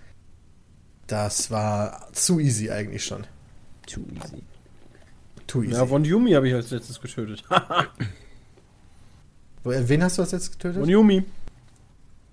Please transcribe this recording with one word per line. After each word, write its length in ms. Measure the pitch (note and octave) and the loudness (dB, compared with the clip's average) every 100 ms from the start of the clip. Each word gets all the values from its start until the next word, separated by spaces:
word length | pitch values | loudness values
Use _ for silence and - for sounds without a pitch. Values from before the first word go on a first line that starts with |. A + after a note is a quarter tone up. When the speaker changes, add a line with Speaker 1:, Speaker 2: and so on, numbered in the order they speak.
| - - - - - - - - - - - | -20 -20 -20 -20 -20 -20 -20 -20 -20 -20 -8
Speaker 1:
Das 440 | G#2+ G#2 - - | -4 -2 -2 -4
war 580 | G#2+ G#2+ G#2 G#2+ - - | -2 -2 -2 -4 -8 -10
zu 260 | - - E3 | -2 2 2
easy 300 | C#3+ G#2+ G#2+ | 2 0 -4
eigentlich 340 | G#2+ G#2 G2+ | -6 -6 -8
schon. 220 | - G2+ G#2 - - - - - - | -8 -10 -14 -18 -20 -20 -20 -20 -14
Speaker 2:
Too 160 | - - | -14 -12
easy. 280 | - - - - - - - - - - - - - - | -14 -16 -18 -20 -20 -20 -20 -20 -20 -20 -20 -20 -20 -8
Speaker 1:
Too 160 | C3 | -4
easy. 100 | A2 | -2
Speaker 3:
Ja, 120 | A#2+ B2+ | 0 2
Von 180 | C#3 | 2
Yumi 280 | D#3 G#3 B3 | 2 4 6
hab 120 | D3 | 4
ich 100 | C3 | 4
als 160 | B2 A#2+ | 0 -4
letztes 300 | A#2+ - A#2+ | -8 -10 -14
getötet. 420 | B2 - G#2+ G#2 - | -12 -8 -8 -8 0
<laughs> 40 | F3+ - E3+ - - G#2 F2 - - - - _ _ - - - - - - - - | 0 0 -2 -2 -4 -10 -10 -20 -20 -20 -20 _ _ -20 -20 -20 -20 -20 -20 -20 -10
Speaker 1:
Wo, 60 | B2 | -4
äh, 160 | C3 A#2+ | -2 2
wen 140 | D3 | 4
hast 160 | F3+ F3+ | 4 2
du 40 | |
als 100 | F3 | -2
letztes 200 | F3+ - | -2 -6
getötet? 280 | - F3+ F3 | -6 -6 -2
Speaker 3:
Von 80 | D3+ | 4
Yumi. 360 | G3+ G#3+ F#3+ F#3+ - - - - - - - - - - | 8 8 6 2 -6 -10 -12 -20 -20 -20 -20 -20 -20 -20